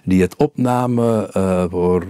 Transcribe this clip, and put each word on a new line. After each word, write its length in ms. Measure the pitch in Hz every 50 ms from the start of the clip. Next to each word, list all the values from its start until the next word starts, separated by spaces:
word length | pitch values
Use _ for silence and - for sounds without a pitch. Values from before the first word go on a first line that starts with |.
| -
die 180 | - 95 92
het 140 | 92 90 -
opnamen, 960 | - 147 151 - - 123 123 123 123 123 123 120 120 117 117 113 107 101 - -
eh, 320 | 98 95 95 92 90 90 87
voor 360 | 90 90 87 90 90 90 85